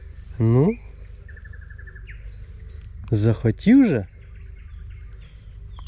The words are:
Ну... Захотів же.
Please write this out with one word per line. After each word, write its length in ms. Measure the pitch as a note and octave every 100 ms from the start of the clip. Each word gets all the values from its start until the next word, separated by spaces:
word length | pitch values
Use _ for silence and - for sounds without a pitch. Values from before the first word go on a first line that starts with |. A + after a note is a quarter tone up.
| - - - -
Ну... 400 | A2+ A#2+ E3 A#3 - - - - - - - - - - - - - - - - - - - - - - -
Захотів 760 | G#2+ A2 G#2+ A2+ A2 F#3+ C4+ B3
же. 200 | B2+ F#2+ - - - - - - - - - - - - - - - - -